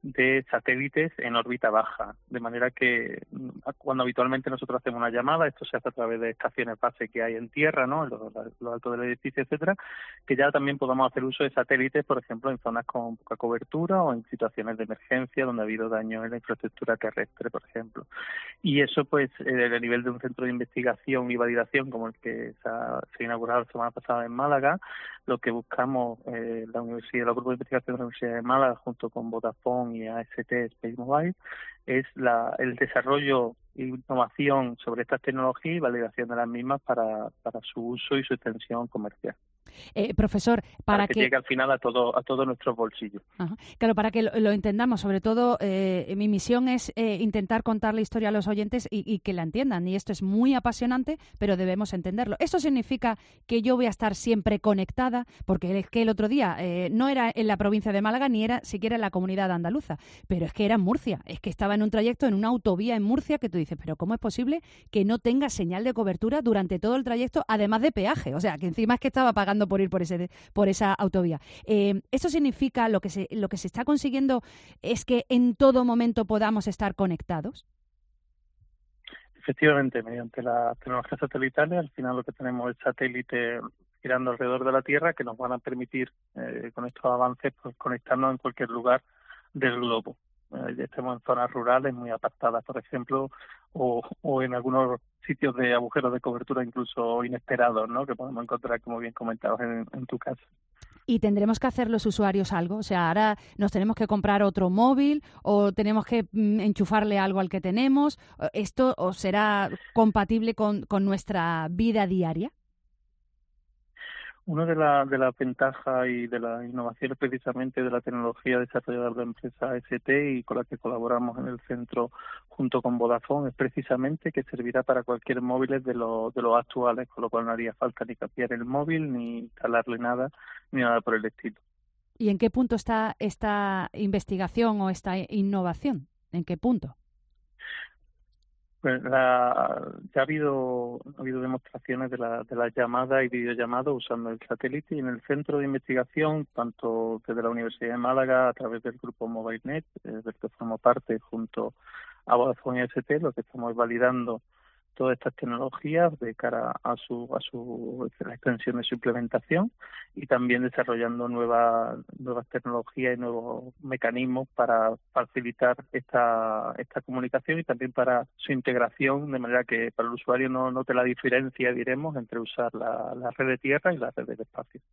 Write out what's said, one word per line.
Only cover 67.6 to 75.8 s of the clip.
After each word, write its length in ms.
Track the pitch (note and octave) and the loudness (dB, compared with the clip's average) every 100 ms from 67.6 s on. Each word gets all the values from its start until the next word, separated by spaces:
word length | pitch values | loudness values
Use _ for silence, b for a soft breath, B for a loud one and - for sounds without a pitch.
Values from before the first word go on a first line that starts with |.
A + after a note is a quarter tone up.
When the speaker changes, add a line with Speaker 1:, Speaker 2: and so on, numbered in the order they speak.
| G#3 A3 | 4 4
Speaker 2:
de 100 | C#4+ | 4
peaje?". 420 | - G3 D4+ - | 2 0 0 -2
O 60 | C#3+ | 0
sea, 180 | F#3+ D3+ | 0 0
que 80 | F3+ | -2
encima 300 | E3 A3 A#3+ | 0 2 2
es 60 | |
que 80 | C4+ | 2
estaba 240 | C4 B3+ | 4 4
pagando 340 | G#3 G3 G3+ G3+ | 4 2 2 2
por 140 | G3 | 2
ir 80 | F#3+ | 2
por 120 | F#3+ | 2
ese, 280 | E3+ F3+ F3 B B | 0 -2 -4 B B
por 160 | - G3+ | 2 4
esa 240 | F#3 G3+ | 4 2
autovía. 480 | G3 G3 F#3+ F3 D#3+ B B - | 4 2 4 2 0 B B 2
Eh, 360 | G#3+ G3+ G3 - | 4 4 2 0
eso 180 | C4+ F4+ | 0 2
significa, 580 | D#4 C#4+ - C4+ - A3+ | 2 2 2 0 2 2
lo 120 | G3+ | 2
que 80 | F#3+ | 0
se, 180 | F#3+ F#3 | -6 -6
lo 180 | A3+ G3 | -4 -2
que 80 | F#3+ | -2
se 100 | F3+ | -6
está 160 | - | -2
consiguiendo 580 | B3+ D4 C#4+ C4 C4+ B3+ B B B B | 2 2 2 2 2 2 B B B B
es 220 | F#3 A#3 | -2 -2
que 220 | - A#3+ - | 2 2 4
en 260 | B3 B3 A3 | 4 6 8
todo 280 | C4+ B3+ | 8 8